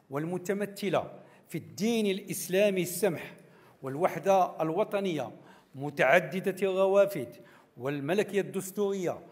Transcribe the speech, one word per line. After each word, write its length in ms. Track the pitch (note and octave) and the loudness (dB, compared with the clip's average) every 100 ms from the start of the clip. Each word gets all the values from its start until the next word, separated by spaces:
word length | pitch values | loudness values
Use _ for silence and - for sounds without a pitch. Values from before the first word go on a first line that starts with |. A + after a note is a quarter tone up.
| - | -10
والمتمثلة 1000 | C#3 E3 F3+ F3+ G3+ G3+ G3 G3+ D3 F2 - - - _ | -6 -4 -4 -2 -2 -4 -4 0 0 -2 -8 -20 -20 _
في 100 | E3 | -10
الدين 480 | - - G#3+ A3+ G#3 | -10 -4 0 2 0
الإسلامي 760 | F#3+ - F3 - F#3 G#3 F#3+ | -2 -4 -8 -2 2 4 2
السمح 520 | F3 - G3+ D3 - - - - - - | -2 0 0 0 -6 -16 -20 -20 -20 -12
والوحدة 800 | C3+ C#3 F3+ E3 G3 F#3+ F3+ - | -8 -2 0 0 2 4 4 0
الوطنية 680 | D#3+ E3 G#3+ G3+ G3 D3+ A2+ - - - _ | -2 0 0 -2 -2 -4 -6 -10 -20 -20 _
متعددة 960 | C3 C#3+ D3 C3+ F3 D#3+ F#3 F#3+ F#3+ G3 | -10 -6 2 6 6 4 -2 -4 0 0
الروافد 680 | F#3 F#3+ G3 G3 E3+ G#2+ - - - _ - | 2 4 6 4 0 -8 -10 -20 -20 _ -10
والملكية 640 | B2 D3 C#3 G3+ G3+ G3+ | -6 -4 0 0 0 -2
الدستورية 800 | F#3 F#3+ F#3 - G3+ G3 E3 G2+ - | -2 -4 -6 -2 -2 0 -2 -4 -8